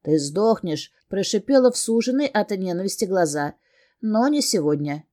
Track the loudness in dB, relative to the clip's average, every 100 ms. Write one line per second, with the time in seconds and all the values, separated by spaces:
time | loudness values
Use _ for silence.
0 | 0 0 0 0 2 2 -2 -6 -8 _
1 | _ -4 -2 -2 2 4 4 2 0 0
2 | 0 0 0 -2 -2 -4 -4 -4 -4 -4
3 | -2 2 2 0 -6 -8 _ _ _ _
4 | -2 0 2 2 0 0 0 0 -2 -6
5 | -12